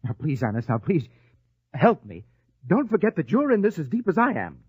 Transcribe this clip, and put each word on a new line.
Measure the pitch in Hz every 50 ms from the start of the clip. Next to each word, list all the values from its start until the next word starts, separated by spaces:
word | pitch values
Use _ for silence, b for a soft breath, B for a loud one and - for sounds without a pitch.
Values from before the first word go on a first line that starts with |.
| -
Now, | 117 107
please, | - - 156 139 117 120
Annas, | 110 104 117 117 -
now, | 117
please, | 110 - - 202 160 113 b b b b b b b b _ _ _ _ _ -
help | 139 156 233 233 - _
me. | 107 90 85 101 _ _ _ _ _ _ _ -
Don't | 123 180 247 294 220
forget | 220 220 - 208 202
that | 175 151 107
you're | 143 247 294 285
in | 247 208
this | 196 214 208 175
as | 151
deep | 123 123 233 240
as | 196 170
I | 220 - 196
am. | 190 113 95 85 71 - _